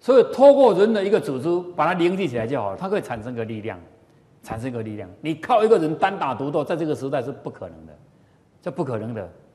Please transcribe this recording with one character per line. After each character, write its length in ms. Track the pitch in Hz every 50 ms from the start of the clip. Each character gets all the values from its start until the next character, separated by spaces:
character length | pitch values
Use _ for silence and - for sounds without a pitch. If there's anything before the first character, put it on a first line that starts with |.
所 180 | _ - 262 254
以 40 | 208 - -
透 220 | - 262 285 277
过 180 | 269 269 240 190
人 180 | 175 202 220
的 140 | 226 208 190
一 60 | 202
个 100 | 220 190
组 180 | - - 139 127
织， 320 | 120 170 175 175 180 175 -
把 100 | - 151
它 60 | 165 180
凝 240 | 180 165 175 190
聚 100 | 190 196
起 120 | 151 120 120
来 80 | 110
就 120 | - 139 135
好， 160 | 107 98 95
它 140 | - 175 190
可 100 | 202 196
以 40 | -
产 200 | - 123 113 104
生 120 | 127 127
个 100 | 117 113
力 160 | 107 113 107
量， 180 | 104 110 98 87 85 - _ _ _ _ _ _ _ _ _ _ _
产 160 | - 113 110
生 140 | 117 135 123
个 100 | 117 110
力 140 | 110 107
量。 100 | 104 101 90 92 -
你 140 | - 151 160
靠 280 | 151 - - 247 220 214
一 60 | 214
个 100 | 226 190
人 160 | 160 156 160
单 240 | 151 - 190 196 185
打 160 | 170 139 127
独 160 | 104 135 143
斗， 140 | 147 165 147
在 100 | - 185
这 120 | 156 165
个 80 | 156 147
时 160 | 117 131 135
代 100 | 139 143
是 100 | 120 123
不 200 | 131 - - 151
可 180 | - - 104 90
能 180 | 82 80 80
的， 60 | 80 76 _ _ _ _ _ _ _ _ _ _ _ _ _ _
这 80 | 180
不 120 | - - 170
可 140 | 135 123
能 160 | 107 107 113 120
的。 180 | 110 95 82 - - _ _